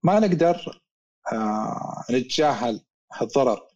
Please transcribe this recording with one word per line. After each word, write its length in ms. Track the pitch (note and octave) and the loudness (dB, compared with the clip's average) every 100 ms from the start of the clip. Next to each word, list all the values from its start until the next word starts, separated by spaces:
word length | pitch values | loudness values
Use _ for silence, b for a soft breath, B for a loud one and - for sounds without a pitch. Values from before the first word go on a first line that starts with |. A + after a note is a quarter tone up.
ما 160 | F3 G#3 | 4 4
نقدر، 600 | G#3+ E3+ E3+ F3 - - _ _ _ _ - | 4 4 2 2 -4 -14 _ _ _ _ -6
آه، 680 | A2+ A2 G#2+ A2 A2+ - - - | -4 -2 -2 -4 -6 -10 -12 -2
نتجاهل 680 | B2 B2+ - D3+ A#2+ A#2+ G#2+ _ _ _ | -2 0 0 2 2 -2 -4 _ _ _
هالضرر 540 | - G#2+ C#3 B2+ G#2 - | -8 -2 2 2 0 -6